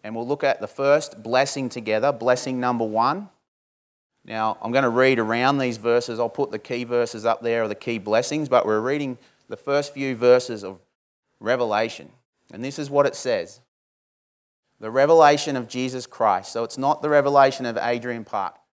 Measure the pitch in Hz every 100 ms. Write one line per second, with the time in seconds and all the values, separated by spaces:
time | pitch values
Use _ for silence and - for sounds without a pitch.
0 | 107 113 120 143 139 - 104 - 139 147
1 | - - 113 127 135 143 127 123 107 107
2 | 135 143 120 123 135 127 123 120 113 107
3 | 123 180 202 _ _ _ _ _ _ _
4 | _ _ - 110 110 - 110 127 131 117
5 | 131 127 110 117 127 143 127 110 117 120
6 | 120 113 117 - 139 110 - 120 120 120
7 | 117 113 113 113 117 117 110 104 - 113
8 | 101 110 110 151 147 123 - 107 120 147
9 | 139 123 _ _ _ 113 - 143 147 135
10 | 135 120 123 127 127 110 98 95 _ _
11 | _ _ _ _ - 127 117 104 117 -
12 | 71 _ _ _ _ - 131 143 143 143
13 | 143 - 127 107 85 - _ _ _ _
14 | _ _ _ _ _ _ _ _ 110 123
15 | 143 165 147 147 160 135 113 123 127 127
16 | - - 110 95 98 117 117 - 139 147
17 | 151 147 139 143 135 123 127 110 120 120
18 | 123 117 107 107 95 - _